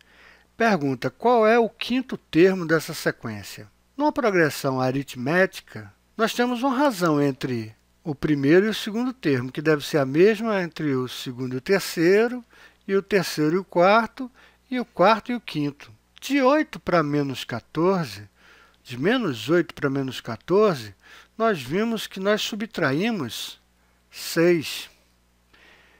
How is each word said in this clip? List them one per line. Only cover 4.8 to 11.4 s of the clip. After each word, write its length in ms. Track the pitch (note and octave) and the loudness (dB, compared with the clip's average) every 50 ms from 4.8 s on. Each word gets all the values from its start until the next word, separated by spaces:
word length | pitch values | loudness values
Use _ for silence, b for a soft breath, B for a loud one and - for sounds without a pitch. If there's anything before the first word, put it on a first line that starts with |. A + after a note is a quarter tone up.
| B2+ C3 C3 C#3+ C3 - - B2+ A#2+ C#3 E3+ F3+ F#3+ F3+ - - - - - G#2+ G#2+ G2 _ _ _ _ _ - | 0 0 -2 -2 -6 -8 -10 -6 -4 0 2 2 2 2 0 -8 -20 -16 -18 -18 -18 -18 _ _ _ _ _ -2
nós 160 | A3+ G3+ - | -2 -2 0
temos 280 | - A#3+ B3 B3 A3+ | -2 -2 -2 -2 -2
uma 140 | B3+ C#4+ A3+ | -2 -2 0
razão 420 | C4 D4+ C#4 G#3+ E3+ F3+ E3 D3+ C#3+ | 2 2 0 2 2 2 2 4 4
entre 560 | C#3+ C#3+ C3 - - C3 B2 A2+ A2 A2 - _ _ _ _ _ | 2 0 0 -2 -6 -6 -6 -6 -6 -10 -14 _ _ _ _ _
o 120 | _ E3 C3+ | _ -8 -6
primeiro 520 | - - D3+ D3+ C#3 C3+ C#3+ E3+ F#3 G#3 | -4 0 0 0 2 4 6 6 6 6
e 20 | A3 | 4
o 60 | G3+ | -2
segundo 400 | - - G#3+ G3 A#3 B3 C4 A#3 | -4 -6 -6 -4 -4 -4 -4 -6
termo, 360 | - - D3+ C3+ B2 B2+ B2+ | -4 -2 0 0 0 -2 -6
que 120 | - E3 | -8 -2
deve 240 | D3 D#3 D#3 C#3+ - | 0 0 0 0 -2
ser 100 | - E3 | -2 -2
a 80 | D3+ C3+ | 0 0
mesma 580 | C3 C#3 D#3+ F#3+ A3 A3 G3 A#3 A3+ G#3 F#3+ | 2 4 4 4 4 4 0 -2 -2 -2 -2
entre 320 | F3 D#3+ - - D#3 C#3+ C3+ | -4 -4 -6 -6 -4 -2 -2
o 140 | B2+ B2+ A#2+ | -2 -4 -6
segundo 460 | - - - C#3 B2 A#2+ | -8 -10 -12 -10 -8 -8